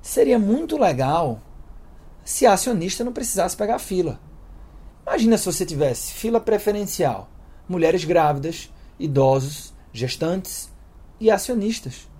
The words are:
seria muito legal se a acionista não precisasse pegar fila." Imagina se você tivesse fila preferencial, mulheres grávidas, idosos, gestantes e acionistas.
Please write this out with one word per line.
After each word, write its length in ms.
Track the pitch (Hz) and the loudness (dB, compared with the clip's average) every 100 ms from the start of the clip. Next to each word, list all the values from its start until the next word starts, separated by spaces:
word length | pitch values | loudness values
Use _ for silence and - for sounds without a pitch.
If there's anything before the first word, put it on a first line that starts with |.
seria 380 | - - 277 240 | -4 2 4 4
muito 380 | 202 254 320 311 | 4 2 0 2
legal 640 | 202 131 131 160 151 110 - - - - - - - - | 2 2 0 0 0 -4 -12 -20 -20 -20 -20 -20 -20 -18
se 240 | - - 233 | -10 4 4
a 60 | |
acionista 500 | 190 254 214 175 - | 4 2 -2 -2 -4
não 80 | 240 | -6
precisasse 440 | 254 240 190 180 - | -6 -4 -2 -2 -2
pegar 220 | 208 - | -2 -2
fila." 420 | - 185 165 117 - - - - - - - - - | -2 -2 -2 -4 -14 -20 -20 -20 -20 -20 -20 -16 -4
Imagina 320 | - 226 220 | 2 4 4
se 80 | 185 | 2
você 200 | 160 175 | -2 -4
tivesse 480 | 147 143 117 - | 2 0 0 -8
fila 260 | - 220 233 | -6 0 0
preferencial, 880 | 226 208 208 208 202 - 151 101 95 - - - - | 2 0 0 -2 -4 -2 -2 -2 -10 -20 -20 -20 -6
mulheres 380 | 180 160 180 156 | 2 2 2 2
grávidas, 680 | 175 151 139 156 165 - - - - | 4 4 0 -4 -8 -14 -20 -20 -8
idosos, 760 | 151 139 135 135 135 151 - - - | 0 4 4 4 0 -10 -16 -20 -16
gestantes 800 | 110 127 - 165 190 185 - - - - - - - | -8 -6 -4 -2 -2 -6 -12 -14 -20 -20 -20 -20 0
e 100 | 220 | 2
acionistas. 760 | 196 - 240 202 226 - - - | 2 0 -2 -2 -4 -8 -14 -20